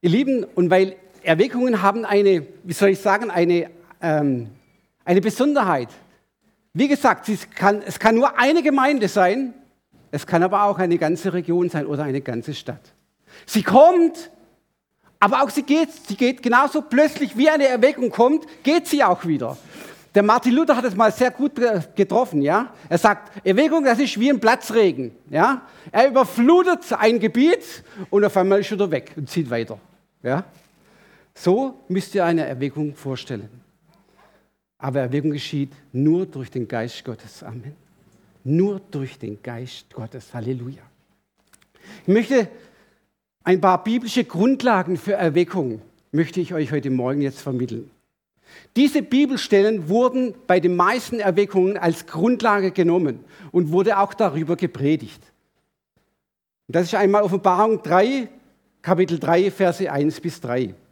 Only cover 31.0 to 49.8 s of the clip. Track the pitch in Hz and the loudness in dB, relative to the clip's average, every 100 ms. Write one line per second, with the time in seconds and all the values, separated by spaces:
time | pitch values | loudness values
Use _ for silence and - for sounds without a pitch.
31 | _ _ _ - - 202 269 262 _ 185 | _ _ _ -6 0 0 0 -8 _ -6
32 | - 202 170 165 139 127 139 147 151 139 | -4 -2 0 0 -2 -6 -8 -6 -8 -8
33 | 135 127 - 117 101 120 _ _ _ _ | -10 -10 -10 -12 -12 -20 _ _ _ _
34 | _ _ _ _ _ _ _ _ 139 135 | _ _ _ _ _ _ _ _ -6 -4
35 | 127 143 151 147 - 147 139 - _ 123 | -2 -2 -2 -4 -6 -6 -6 -10 _ -2
36 | 147 170 185 135 120 127 117 120 117 - | 2 0 -2 -10 -10 -8 -6 -6 -8 -10
37 | - 110 - - 95 113 117 147 _ _ | -14 -14 -16 -20 -18 -16 -18 -20 _ _
38 | _ _ _ _ 127 156 196 196 - 147 | _ _ _ _ -2 0 0 -4 -10 -10
39 | 135 - 110 104 - 117 127 - _ - | -10 -12 -14 -14 -14 -14 -16 -18 _ -16
40 | 139 127 - 123 113 131 120 135 _ _ | -16 -16 -16 -12 -8 -8 -10 -16 _ _
41 | _ _ _ _ _ _ _ _ - - | _ _ _ _ _ _ _ _ -20 -14
42 | - 202 233 269 196 - - _ _ _ | 0 0 2 0 0 -8 -20 _ _ _
43 | _ _ _ _ - 180 190 180 220 240 | _ _ _ _ 0 2 4 2 0 -4
44 | 240 254 208 170 226 269 247 208 170 180 | -2 -4 -4 0 0 2 0 0 -2 -6
45 | - 202 170 147 175 190 135 107 - _ | -4 -2 0 0 0 -2 -6 -8 -14 _
46 | _ 147 165 185 175 156 147 151 143 131 | _ -2 -2 -4 -6 -6 -4 -4 -2 -4
47 | 123 143 139 131 - 127 120 113 107 _ | -2 -2 -4 -6 -8 -6 -6 -8 -14 _
48 | _ _ _ _ _ - _ - 277 302 | _ _ _ _ _ -20 _ 0 2 2
49 | 202 254 294 262 - 202 208 220 | 0 0 0 -2 0 2 2 0